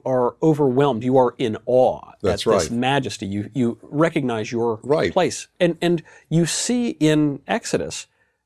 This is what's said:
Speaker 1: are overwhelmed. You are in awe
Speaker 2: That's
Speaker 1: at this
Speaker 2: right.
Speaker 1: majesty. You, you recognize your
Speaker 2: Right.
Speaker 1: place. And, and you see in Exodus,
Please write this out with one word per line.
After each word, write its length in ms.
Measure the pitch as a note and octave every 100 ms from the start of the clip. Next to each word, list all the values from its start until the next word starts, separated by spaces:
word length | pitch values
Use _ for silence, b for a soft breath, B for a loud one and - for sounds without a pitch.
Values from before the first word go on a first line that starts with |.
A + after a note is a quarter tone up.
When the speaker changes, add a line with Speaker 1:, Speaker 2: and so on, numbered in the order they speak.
| B2+
Speaker 1:
are 300 | B2+ B2 -
overwhelmed. 600 | D#3+ D3 C#3+ B2 C3+ A2
You 140 | B2+ C3
are 160 | B2 -
in 180 | B2 G#2+ -
awe 460 | B2+ A#2+ D#2 - -
Speaker 2:
That's 240 | G2+ G2+ A2+
Speaker 1:
at 60 |
this 160 | G2+ D#2
Speaker 2:
right. 80 | A#2
Speaker 1:
majesty. 460 | B2+ C#3 A#2+ - G2
You, 240 | G2+ G2 C3+
you 240 | A#2+ A2+
recognize 680 | - D3 E3 D#3 B2 A2 A2+
your 280 | A#2+ A#2 A2
Speaker 2:
Right. 280 | B2 D#3 G2+
Speaker 1:
place. 360 | F#3+ D#3 - - _
And, 160 | F3 E3
and 220 | F3 E3+ b b b
you 160 | D#3+ E3
see 440 | - - B3 A#3+ -
in 420 | D#3 D#3 D3 C#3 -
Exodus, 580 | G#3 - G#2 D#2 - - _ _ _